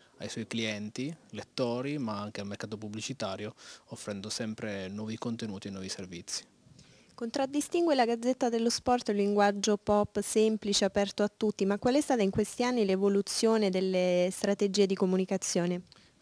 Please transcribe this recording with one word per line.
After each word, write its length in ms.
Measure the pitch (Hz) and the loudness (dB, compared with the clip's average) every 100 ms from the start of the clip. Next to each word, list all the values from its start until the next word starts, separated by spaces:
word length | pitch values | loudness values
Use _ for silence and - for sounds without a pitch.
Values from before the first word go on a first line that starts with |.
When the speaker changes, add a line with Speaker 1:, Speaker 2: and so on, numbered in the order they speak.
| _ - | _ -14
Speaker 1:
ai 120 | - | -10
suoi 200 | 120 110 | -8 -6
clienti, 680 | 113 110 104 107 - 143 160 - | -4 -4 -4 -8 -6 -8 -10 -14
lettori, 680 | 107 - - 120 120 139 147 | -14 -10 -4 -2 -2 -4 -4
ma 200 | 113 101 | -4 -4
anche 220 | 104 104 | -8 -8
al 80 | 101 | -10
mercato 280 | 101 104 107 | -8 -8 -8
pubblicitario, 760 | 107 107 - 127 101 95 107 - - - - | -8 -8 -10 -6 -6 -6 -10 -12 -20 -20 -18
offrendo 380 | - - 101 107 | -12 -8 -8 -8
sempre 580 | - 110 110 110 98 95 | -6 -6 -6 -6 -6 -6
nuovi 280 | 101 110 110 | -8 -8 -6
contenuti 520 | 120 113 110 98 101 | -6 -6 -6 -8 -10
e 20 | |
nuovi 180 | 95 95 | -10 -8
servizi. 540 | - 92 85 - - - _ - - - - _ | -10 -10 -12 -10 -10 -12 _ -20 -20 -20 -20 _
Speaker 2:
Contraddistingue 800 | - 233 277 269 294 - 349 339 | -12 -6 -2 0 -2 0 2 4
la 100 | 262 | 4
Gazzetta 440 | 226 233 240 262 247 | 4 2 0 2 2
dello 200 | 233 233 | 2 0
Sport 420 | - 254 247 240 | 0 2 0 2
un 40 | |
linguaggio 600 | 202 202 208 202 202 214 208 | 0 2 4 4 4 0 0
pop, 420 | - 208 208 208 | 4 2 2 -2
semplice, 640 | - 220 220 220 202 202 | 0 2 2 2 0 2
aperto 380 | 196 202 202 - | 2 2 0 0
a 60 | 208 | -2
tutti, 380 | - 214 - 196 | 0 -2 0 0
ma 120 | 202 | 2
qual 160 | 247 | 2
è 60 | 285 | 2
stata 220 | - 247 | 2 2
in 80 | 196 | 2
questi 340 | 214 208 - | 2 -2 0
anni 200 | 247 247 | 0 2
l'evoluzione 840 | 196 190 202 202 - - 220 220 196 | 2 4 4 2 0 0 4 4 2
delle 580 | 185 190 185 180 180 180 | 2 2 2 2 4 2
strategie 540 | - 196 202 208 202 190 | 0 0 2 2 4 2
di 100 | 190 | 4
comunicazione? 840 | 185 185 190 190 - 180 175 180 - - - _ | 2 2 0 -2 -2 0 0 -2 -8 -20 -20 _